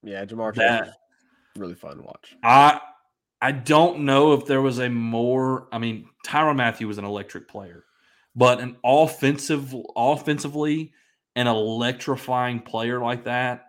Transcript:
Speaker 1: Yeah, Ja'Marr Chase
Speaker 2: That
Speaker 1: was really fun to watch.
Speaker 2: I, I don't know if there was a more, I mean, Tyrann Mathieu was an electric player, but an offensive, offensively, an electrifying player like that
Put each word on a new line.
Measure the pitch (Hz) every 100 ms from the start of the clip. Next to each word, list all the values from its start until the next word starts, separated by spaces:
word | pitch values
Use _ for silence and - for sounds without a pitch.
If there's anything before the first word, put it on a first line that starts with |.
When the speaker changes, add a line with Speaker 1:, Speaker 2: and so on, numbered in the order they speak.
Speaker 1:
Yeah, | 113 98 101
Ja'Marr | 113 110
Chase | 107
Speaker 2:
That | 113 117 -
Speaker 1:
was | - _ _ _ _ _ -
really | 95 87
fun | - -
to |
watch. | - - - _
Speaker 2:
I, | 117 131 147 - - - _ _ _ _
I | 123
don't | 139 120 156 175 175
know | 143 135 151
if | 143 147
there | 135
was | 135 123
a | 123
more, | 120 113 113 120 127 131 131 -
I | 113
mean, | 117 110 - _ -
Tyrann | 147 156 143
Mathieu | 120 113 110
was | 104
an | 101
electric | 104 101 - -
player, | 107 95 87 _ _ _ _ _ 120
but | 123 123
an | 123 123 123
offensive, | 139 160 - 135 143 - 151 139 131 104 -
offensively, | 120 147 156 147 147 147 151 151 156 _ _ _ _ -
an | 123
electrifying | 110 107 113 120 123 - 131 - 127 123 120
player | - 113 117 123
like | 120 123 120
that | 120 127 120